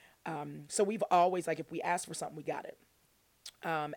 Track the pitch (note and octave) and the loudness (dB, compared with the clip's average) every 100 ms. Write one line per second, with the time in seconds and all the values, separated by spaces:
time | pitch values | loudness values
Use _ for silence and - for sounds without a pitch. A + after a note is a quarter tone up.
0 | - _ - D#3 D3 D3 D3 - G3+ A3 | -20 _ -8 -6 -6 -10 -6 2 2 2
1 | G3 F3+ F3 F#3 E3+ D#3+ D#3 E3+ - F3 | 4 6 6 4 0 -4 -4 -4 -2 -2
2 | - E3+ D3+ D#3 D3+ C#3+ - - _ _ | -2 -8 -8 -8 -6 -6 -8 -16 _ _
3 | _ _ _ _ - - F3 D#3+ D3 | _ _ _ _ -20 -10 -4 -2 -2